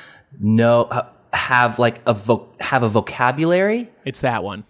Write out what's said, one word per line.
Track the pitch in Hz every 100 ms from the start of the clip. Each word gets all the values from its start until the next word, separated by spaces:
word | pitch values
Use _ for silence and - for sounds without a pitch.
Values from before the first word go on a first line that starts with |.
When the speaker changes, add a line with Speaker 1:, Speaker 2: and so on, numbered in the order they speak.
| - - _ -
Speaker 1:
know, | 104 110 117 120 113
ha-, | 123 - _ _
have, | - - 123 123 113
like, | 117 - -
a |
vo-, | 107 107 113 - -
have | - 139
a | 117
vocabulary. | 107 - - 123 139 160 180 202 226 233 _
Speaker 2:
It's | 139 -
that | 131 113
one. | 95 101